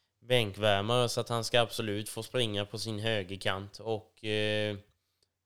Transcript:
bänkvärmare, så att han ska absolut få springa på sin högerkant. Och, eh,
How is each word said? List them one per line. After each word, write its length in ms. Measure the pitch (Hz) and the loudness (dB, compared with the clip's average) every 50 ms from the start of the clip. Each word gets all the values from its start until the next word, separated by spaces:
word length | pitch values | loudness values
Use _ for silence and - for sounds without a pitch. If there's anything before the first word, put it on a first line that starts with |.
| _ _ _ _ - | _ _ _ _ 0
bänkvärmare, 840 | 117 127 123 113 101 92 101 107 107 98 98 101 110 120 123 123 113 | 2 4 4 4 2 0 2 4 4 4 4 4 2 2 2 2 2
så 120 | - 120 | 0 -2
att 80 | 113 - | -2 -2
han 140 | 120 117 110 | -2 -4 -2
ska 180 | - - 120 | 2 4 4
absolut 480 | 117 113 - - 113 107 101 104 107 - | 4 2 0 -4 -4 -4 -4 -4 -6 -6
få 140 | - 117 110 | -8 -10 -8
springa 420 | - - 127 120 107 104 101 104 | -4 -2 0 0 0 0 -2 -4
på 120 | - - | -4 -6
sin 220 | 110 107 113 107 101 | -8 -6 -6 -4 -2
högerkant. 800 | 110 113 113 104 92 87 98 95 - 107 95 95 101 104 - - | 0 0 0 0 -2 -4 -6 -4 -2 -2 -2 -2 -4 -10 -14 -10
Och, 460 | 101 113 110 104 - _ _ _ - | -6 -4 -4 -4 -6 _ _ _ -4
eh, 520 | 107 107 107 107 107 107 107 104 104 104 98 - _ _ _ _ _ _ _ _ _ _ _ _ | -2 0 0 2 2 0 0 0 -2 -4 -6 -10 _ _ _ _ _ _ _ _ _ _ _ _